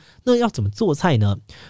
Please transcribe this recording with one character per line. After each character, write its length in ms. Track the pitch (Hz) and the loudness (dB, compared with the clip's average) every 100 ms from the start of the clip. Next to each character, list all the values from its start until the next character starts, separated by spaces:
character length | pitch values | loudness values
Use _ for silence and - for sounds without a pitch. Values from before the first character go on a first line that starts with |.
| _ _ - | _ _ 0
那 100 | 240 | 0
要 140 | 233 | 0
怎 120 | - | -2
么 80 | 101 | -6
做 240 | - 208 | -2 -2
菜 220 | 143 185 120 | 0 0 2
呢？ 220 | 101 101 - - | 2 -2 -8 -20